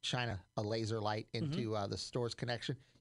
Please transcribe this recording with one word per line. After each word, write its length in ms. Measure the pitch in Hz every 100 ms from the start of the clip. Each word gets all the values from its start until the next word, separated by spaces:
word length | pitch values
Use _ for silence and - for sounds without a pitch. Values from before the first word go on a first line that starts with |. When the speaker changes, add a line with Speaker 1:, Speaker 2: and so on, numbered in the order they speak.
Speaker 1:
shine 260 | - 123 120
a, 100 | 95 - -
a 60 |
laser 380 | 107 113 107 113
light 260 | 104 110 -
Speaker 2:
Mm-hmm. 100 | 113 135
Speaker 1:
into, 220 | 175 110 107
uh, 100 | 101
the 100 | 101
store's 380 | - 127 120
connection, 420 | - 120 117 - 127 - -